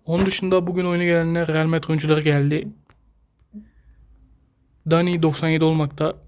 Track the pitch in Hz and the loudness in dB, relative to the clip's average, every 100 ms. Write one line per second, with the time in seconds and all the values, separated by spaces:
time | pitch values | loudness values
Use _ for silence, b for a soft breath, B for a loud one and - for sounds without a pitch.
0 | - 175 196 190 185 185 175 180 180 175 | -4 -2 0 -2 0 0 0 -2 -2 0
1 | 175 170 165 170 160 156 160 165 151 156 | 2 2 0 -2 0 0 0 -2 -2 -2
2 | 151 156 151 143 143 151 - - _ _ | 2 2 2 2 2 0 -6 -16 _ _
3 | _ _ _ _ _ 208 220 B B B | _ _ _ _ _ -20 -20 B B B
4 | - - _ _ _ _ _ _ 156 165 | -20 -20 _ _ _ _ _ _ 0 2
5 | 180 175 160 143 160 160 160 160 147 - | 2 2 0 0 0 2 2 2 -2 -4
6 | 156 - | -6 -6